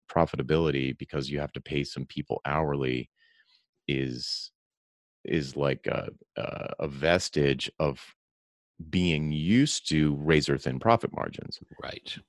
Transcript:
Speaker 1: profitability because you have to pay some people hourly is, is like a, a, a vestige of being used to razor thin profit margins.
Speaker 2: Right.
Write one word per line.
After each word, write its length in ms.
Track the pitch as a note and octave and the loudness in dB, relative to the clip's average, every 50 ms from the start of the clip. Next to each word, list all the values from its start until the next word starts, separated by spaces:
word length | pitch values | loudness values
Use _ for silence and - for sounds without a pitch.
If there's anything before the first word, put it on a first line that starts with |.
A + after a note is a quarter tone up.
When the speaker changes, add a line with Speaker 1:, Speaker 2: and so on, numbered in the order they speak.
| _ - | _ -2
Speaker 1:
profitability 880 | - E2+ E2 - - C2+ C2 B1 D#2 D#2+ E2 D#2 C2+ C#2 C2 C2+ C2 - | 2 2 2 2 2 -2 0 2 2 4 4 2 2 0 -2 -2 -4 -6
because 320 | - - - D2 C2+ C2 | -10 -6 -6 -4 -4 -4
you 100 | C#2+ D2 | -4 -4
have 120 | D2 C#2 - | -4 -6 -8
to 80 | - | -10
pay 220 | - - D#2 D2 C#2+ | -10 -4 -4 -4 -4
some 220 | - - C2+ C2+ | -4 -6 -8 -10
people 360 | - - D2+ C#2+ - - - - | -8 -8 -8 -6 -4 -6 -4 -2
hourly 640 | C#2 C#2+ D#2 D#2+ D2 C#2+ C#2+ C2 B1+ B1+ B1+ A#1+ - _ _ _ _ _ _ _ _ _ _ _ _ _ _ _ - | -2 0 0 0 0 0 0 0 -2 -2 -4 -6 -8 _ _ _ _ _ _ _ _ _ _ _ _ _ _ _ -4
is, 640 | C#2+ C2+ C2+ C2 B1 B1 B1 - - - - - _ _ _ _ _ _ _ _ _ _ _ _ _ _ - | -2 -2 -2 -2 -4 -6 -8 -8 -8 -8 -10 -14 _ _ _ _ _ _ _ _ _ _ _ _ _ _ -6
is 320 | - D2 E2 C#2+ C2+ - | -2 -2 -2 -2 -2 -4
like 300 | C#2+ C#2+ C#2 C2+ - - | -2 0 0 0 0 -2
a, 240 | - B1 - - - - - _ _ _ - | -2 -4 -2 -4 -6 -12 -16 _ _ _ -8
a, 360 | - - - G1+ - - - - | -6 -6 -6 -8 -8 -8 -6 -6
a 80 | - D2+ | -6 -6
vestige 800 | C#2 C#2 C#2+ D#2+ F2 F#2 - - - D2+ D2 C#2+ C2+ C2 - - - - | -4 0 4 4 4 4 2 0 2 4 4 4 4 2 -2 -6 -2 0
of 360 | D#2 D2 C2 - - - - _ _ _ _ _ _ _ _ _ _ _ _ - E2 D#2+ | 0 0 0 -2 -8 -18 -20 _ _ _ _ _ _ _ _ _ _ _ _ -16 -8 -2
being 420 | - F#2 F2+ F2 D#2+ D2 D2+ D2+ | 0 2 4 4 4 2 0 0
used 560 | D2+ D2+ D#2 F2 G#2+ B2+ C#3+ D3+ - - - - | 0 0 2 4 4 4 4 4 0 -2 -2 0
to 280 | D#2 D#2 D2+ D2+ D2 | 2 4 4 4 2
razor 420 | C#2+ D2 D#2 D#2+ D2+ C#2 - C#2+ C2+ | 2 4 4 4 6 4 4 0 0
thin 220 | - C2+ B1+ - | 0 -2 -4 0
profit 300 | - A2 A#2 A2+ - - - | 4 4 4 4 4 -2 -4
margins. 440 | - - - - - - - - - - - - - | -6 -6 -6 -6 -10 -12 -12 -14 -14 -18 -20 -16 -12
Speaker 2:
Right. 320 | - - - - - - - - - | -12 -10 -10 -12 -12 -12 -12 -12 -14